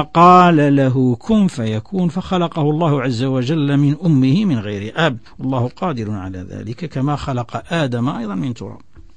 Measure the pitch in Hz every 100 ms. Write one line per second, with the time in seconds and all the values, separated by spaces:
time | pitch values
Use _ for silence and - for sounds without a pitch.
0 | 151 170 180 180 180 160 143 139 135 127
1 | 127 123 - 220 190 - 110 110 - 190
2 | 175 185 - 185 170 170 147 151 170 143
3 | 127 113 135 131 123 165 143 143 143 147
4 | 180 139 131 165 208 120 104 101 104 156
5 | 160 117 - - 131 131 123 - 185 123
6 | 107 104 92 92 92 98 101 113 170 139
7 | 139 147 - 123 117 113 - 170 139 120
8 | 123 180 120 190 143 117 101 104 - -
9 | -